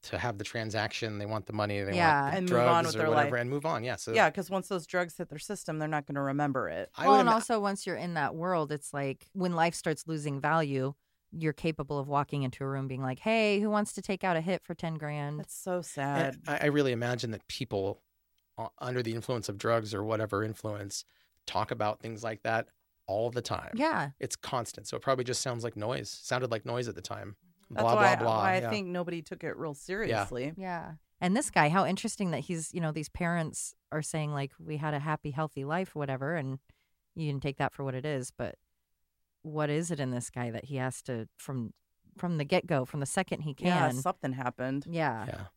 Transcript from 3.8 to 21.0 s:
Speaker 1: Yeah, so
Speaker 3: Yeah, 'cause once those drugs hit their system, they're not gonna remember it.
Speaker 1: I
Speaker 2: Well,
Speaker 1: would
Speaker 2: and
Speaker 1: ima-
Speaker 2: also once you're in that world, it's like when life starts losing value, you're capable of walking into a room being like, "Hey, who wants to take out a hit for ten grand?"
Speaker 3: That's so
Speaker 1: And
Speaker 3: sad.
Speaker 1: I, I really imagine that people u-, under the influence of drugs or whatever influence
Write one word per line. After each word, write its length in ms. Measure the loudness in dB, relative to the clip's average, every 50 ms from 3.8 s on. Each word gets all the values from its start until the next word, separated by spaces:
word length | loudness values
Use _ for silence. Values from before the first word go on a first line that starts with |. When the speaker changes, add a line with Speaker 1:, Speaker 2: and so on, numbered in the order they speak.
| -2
Speaker 1:
Yeah, 140 | -4 -4
so 160 | -6 -4 0 4
Speaker 3:
Yeah, 180 | 6 6 6
'cause 200 | 4 0 -6 -2
once 180 | -4 -4 -4 -2
those 180 | -4 -4 -4
drugs 300 | -2 0 0 0 0 -4
hit 140 | -8 -10 -8
their 80 | -8 -12
system, 400 | -8 -8 -8 -8 -4 -4 -4 -2
they're 100 | -2 -2
not 180 | -2 -2 -2
gonna 160 | -2 -4 -2 0
remember 460 | 0 2 2 2 2 2 0 0 0
it. 220 | -2 -4 -6 -6 _
Speaker 1:
I 120 | 0 6
Speaker 2:
Well, 80 | 8 8
Speaker 1:
would 60 | 10
Speaker 2:
and 80 | 10 8
Speaker 1:
ima- 60 | 6
Speaker 2:
also 220 | 4 4 2 0 2
once 280 | 2 0 0 -2 -2
you're 100 | -4 -4
in 180 | -2 -2 -2 0
that 200 | 0 0 0 0
world, 340 | -2 0 0 2 2 2 0
it's 220 | -2 -6 -6 -6 -4
like 340 | -2 -2 -2 -4 -6 -10 _ _
when 220 | -2 0 0 4
life 200 | 4 4 4 2
starts 320 | 0 0 0 -2 -2 -2
losing 320 | -4 -4 -2 -2 -2 -4 0
value, 540 | 2 2 4 4 4 2 2 0 0 0 -2 _ _ _ _ _ _ _ -10
you're 220 | -2 0 0 0
capable 440 | 2 0 -2 0 0 -4 -2 -2 -2
of 80 | -2
walking 360 | 2 2 2 2 2 0 0 0
into 180 | 0 -2 -4 -4
a 60 | -4
room 180 | -2 -2 -2
being 160 | -4 -4 -2 -2
like, 160 | -2 -4 -2
"Hey, 380 | 0 2 4 4 4 4 4 4
who 100 | 2 2
wants 240 | 2 2 0 0 -4
to 80 | -10 -4
take 200 | -4 -4 -2 0
out 140 | 2 2
a 40 | 2 2
hit 200 | 0 -2 -2 _
for 120 | -6 -10
ten 200 | -6 -4 -4 -4
grand?" 440 | -4 -4 -4 -4 -4 -4 -4 -4 -6
Speaker 3:
That's 140 | -8 -10 -12
so 200 | -10 -4 -2 -2
Speaker 1:
And 80 | -2 -2
Speaker 3:
sad. 540 | -4 -6 -4 -2 0 2 2 2 0 0 -6 -4
Speaker 1:
I, 120 | -2 -2 2
I 80 | 2
really 260 | 4 4 6 4 4 4
imagine 380 | 2 0 0 -2 -2 -2 -4 -6
that 140 | -6 _ _
people 540 | -8 -8 -6 -2 -2 0 0 0 -4 -6 _ _ _ _ _ _ _ _ _ _ _ -10
u-, 120 | -10 -10 _ -8
under 240 | -6 -4 -2 -2 -2
the 100 | -2 -2
influence 340 | -4 -2 -2 -2 -2 -2 -6
of 100 | -8 -2
drugs 340 | 2 4 4 4 2 0 -2
or 120 | -2 0
whatever 400 | 0 0 0 0 0 0 0 0
influence 600 | 0 -4 -6 -6 -6 -6 -4 -6 -8 -8 -10